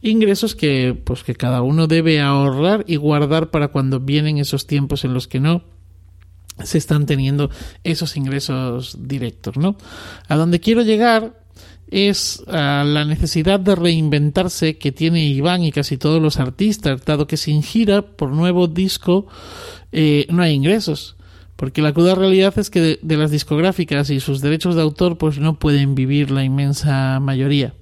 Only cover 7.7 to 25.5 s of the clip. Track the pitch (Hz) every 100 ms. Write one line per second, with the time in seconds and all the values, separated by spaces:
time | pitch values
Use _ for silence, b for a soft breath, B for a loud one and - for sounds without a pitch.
7.7 | B - 160 160 - 135 139 - 131 131
8.7 | 120 127 - 127 139 120 - - 123 175
9.7 | 202 B B B B B 151 165 175 214
10.7 | 226 226 220 240 226 220 - - B B
11.7 | B - - 101 101 - - - 170 143
12.7 | 143 143 151 147 156 156 160 160 196 185
13.7 | 190 170 165 156 147 147 143 185 - 165
14.7 | 156 143 131 160 170 151 135 151 180 165
15.7 | 147 139 131 151 160 156 143 127 127 208
16.7 | 208 151 135 - 151 147 156 - 151 147
17.7 | 226 220 202 202 - 143 147 175 180 175
18.7 | 160 190 - - 180 202 B B B B
19.7 | B B 160 156 147 - 165 170 143 143
20.7 | 214 185 147 - - b b b - 131
21.7 | 143 151 151 175 185 190 190 196 196 202
22.7 | 185 165 156 160 156 156 147 - 151 180
23.7 | 185 165 143 143 139 131 139 143 160 180
24.7 | 165 156 151 180 165 156 139 156